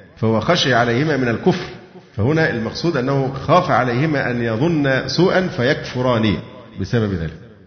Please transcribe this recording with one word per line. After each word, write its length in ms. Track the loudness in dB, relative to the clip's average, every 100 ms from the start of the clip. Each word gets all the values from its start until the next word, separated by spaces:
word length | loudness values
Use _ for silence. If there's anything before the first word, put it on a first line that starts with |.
| -20 -4
فهو 240 | 0 2
خشي 340 | 2 0 2
عليهما 420 | 2 2 2 0 0
من 120 | 0
الكفر، 380 | 0 0 0 -2 -14 -20 -20 -12 -4
فهنا 340 | 0 2 0
المقصود 460 | -2 -6 -4 -2 0
أنه 360 | 0 0 -2
خاف 380 | -4 2 2 4
عليهما 600 | 2 2 0 0 0 -2
أن 120 | -2
يظن 680 | -2 0 0 2 2 0 0
سوءا 400 | 2 4 4 0
فيكفران 880 | 0 0 0 -4 -2 0 2 2 0 -4 -18 -16 -10
بسبب 320 | -4 -2 0
ذلك، 260 | -2 -6 -10 -18 -20